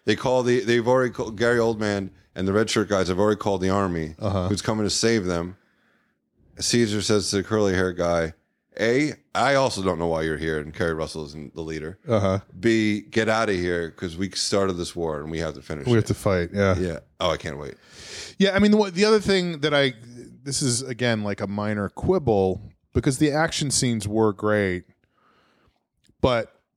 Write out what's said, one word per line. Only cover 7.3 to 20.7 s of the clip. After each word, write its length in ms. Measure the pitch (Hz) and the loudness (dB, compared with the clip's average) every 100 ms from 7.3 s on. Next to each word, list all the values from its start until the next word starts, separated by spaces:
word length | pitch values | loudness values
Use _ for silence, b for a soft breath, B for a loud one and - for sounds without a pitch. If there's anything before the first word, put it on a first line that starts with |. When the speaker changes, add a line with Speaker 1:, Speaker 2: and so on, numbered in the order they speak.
Speaker 1:
to 60 | 101 | -2
the 60 | |
curly 300 | 90 107 101 | 0 0 2
hair 180 | 92 92 | 2 0
guy, 420 | 85 87 85 80 - _ _ _ - | 0 0 0 -2 -6 _ _ _ -2
"A, 320 | 113 127 151 - _ | 0 2 0 -6 _
I 220 | - 123 139 | -2 2 2
also 280 | 135 101 | 0 0
don't 160 | 95 82 | -2 0
know 80 | 85 | 0
why 140 | 80 | 0
you're 160 | 80 76 | -2 -2
here, 200 | 80 78 | -2 -4
and 160 | 73 | -6
Kerry 200 | 78 87 | -4 -2
Russell 320 | 78 78 80 73 | -2 -6 -8 -12
isn't 280 | 78 71 | -12 -14
the 80 | - | -12
leader. 360 | 80 80 78 98 - | -10 -10 -10 -12 -2
Speaker 2:
Uh-huh. 320 | 113 95 98 - 92 | 0 2 0 -4 -4
Speaker 1:
B, 440 | 113 113 107 107 | 0 2 2 -2
get 260 | - 110 110 | -2 -2 0
out 220 | 110 110 | 2 0
of 60 | 92 | 0
here 340 | 87 87 82 | 0 -2 -4
'cause 240 | - 92 82 | -8 -10 -6
we 140 | 95 | -6
started 420 | - - 104 98 90 | -4 -2 0 0 -2
this 180 | 87 87 | -6 -4
war 240 | 82 76 | -4 -4
and 100 | 78 | -6
we 100 | 80 | -6
have 140 | 80 67 | -6 -8
to 60 | |
finish 240 | - 78 123 | -10 -6 2
Speaker 2:
We 80 | 117 | 2
have 100 | 107 | 2
Speaker 1:
it." 20 | |
Speaker 2:
to 60 | |
fight, 380 | 113 107 92 85 | -2 0 0 0
yeah. 240 | 101 98 90 | 0 2 2
Speaker 1:
Yeah. 200 | 90 78 - - | 0 -6 -10 -4
Oh, 100 | 90 | -2
I 60 | 78 | -2
can't 220 | 82 71 | -6 -10
wait. 180 | 71 - B B B B B - | -12 -16 B B B B B 0
Speaker 2:
Yeah, 180 | 190 196 | 2 4
I 40 | |
mean, 120 | 208 | 4
the, 180 | 214 196 | 4 2
the 140 | 170 | 2
other 160 | 208 220 | 4 4
thing 400 | 196 190 180 160 | 4 2 0 -2
that 140 | 147 | 0
I, 220 | 147 135 113 117 120 113 - | 4 2 0 -12 -20 -20 -16
this 180 | 131 135 | -8 -2
is, 200 | 139 | 0